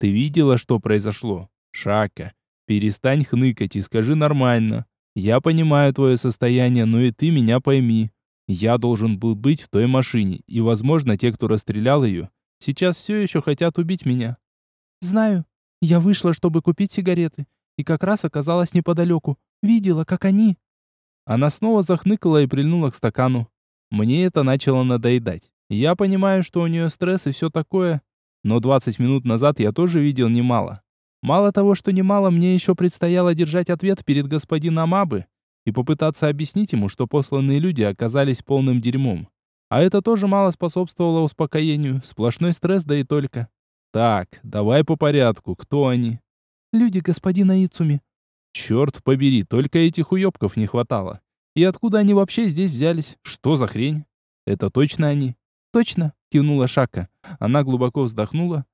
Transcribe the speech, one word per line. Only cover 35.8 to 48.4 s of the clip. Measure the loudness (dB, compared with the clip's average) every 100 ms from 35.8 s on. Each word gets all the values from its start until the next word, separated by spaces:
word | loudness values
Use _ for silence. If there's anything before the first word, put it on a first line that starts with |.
| -2 0 -2 0 -2
объяснить | -2 -4 -4 -2
ему, | -2 -2
что | -4 -2
посланные | -2 -2 0 0 0
люди | 0 0
оказались | -2 -2 -2 0 0 -2
полным | -2 0 2 0
дерьмом. | 0 -2 -2 -4 -10 _ _ _ -2
А | 2
это | 2 2
тоже | 0 0 0
мало | 2 0
способствовало | 0 -4 -4 -4 -2 0 0
успокоению, | 0 -2 -4 -2 0 0 -2 -4
сплошной | -6 -4 -2 0 -2
стресс | 0 0 -2
да | 0 -2
и |
только. | -2 -2 -4 -8 -10 _ _ _ _
«Так, | 0 2 0 -4 -14
давай | -8 -2 2 2
по | 2 0
порядку, | 0 2 2 0 -6 -12
кто | -4 0 0
они?» | 0 -2 -6 _ _ _ _ _
«Люди | 0 0 0
господина | -2 -2 -2 2 2 4
Ицуми». | 2 0 -2 -2 _ _ _ _